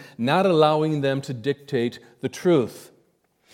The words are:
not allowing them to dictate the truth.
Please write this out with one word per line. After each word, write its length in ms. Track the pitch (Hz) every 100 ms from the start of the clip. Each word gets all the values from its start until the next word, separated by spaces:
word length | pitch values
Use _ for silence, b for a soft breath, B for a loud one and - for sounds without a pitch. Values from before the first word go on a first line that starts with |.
| B B
not 300 | 120 170 196
allowing 540 | 160 151 156 156 151
them 200 | 135 135
to 120 | 139
dictate 640 | 127 135 135 - 127 120 - b b
the 80 | 127
truth. 640 | - 180 160 107 - - _ _ _ _ _ B